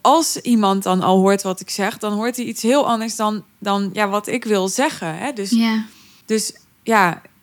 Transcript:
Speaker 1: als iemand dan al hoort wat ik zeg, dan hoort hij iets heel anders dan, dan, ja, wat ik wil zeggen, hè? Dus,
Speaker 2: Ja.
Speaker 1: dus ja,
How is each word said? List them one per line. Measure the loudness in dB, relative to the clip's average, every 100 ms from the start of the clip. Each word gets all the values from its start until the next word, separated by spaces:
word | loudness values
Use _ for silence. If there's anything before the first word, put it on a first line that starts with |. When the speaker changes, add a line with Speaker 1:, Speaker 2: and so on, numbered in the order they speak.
Speaker 1:
als | 4 4 2 -4
iemand | 0 2 4 2
dan | 0 2
al | 4 4
hoort | 4 2
wat | -2 -8
ik | -8
zeg, | -4 -4 -4
dan | -4
hoort | -2 -4 -4
hij |
iets | -8 -2
heel | 2 2 2
anders | 0 -4 -4
dan, | -2 -4 -8 _
dan, | -4 -2 -2
ja, | -2 -2
wat | -2 -4
ik | -6
wil | -2 0 0
zeggen, | 0 -2 -2 -8 -6
hè? | -8
Dus, | -8 -2
Speaker 2:
Ja. | 0 2 0 -4 -14 -20 _ -4
Speaker 1:
dus | -4 -4 -10 _ _
ja, | 0 2 2 0 -12 _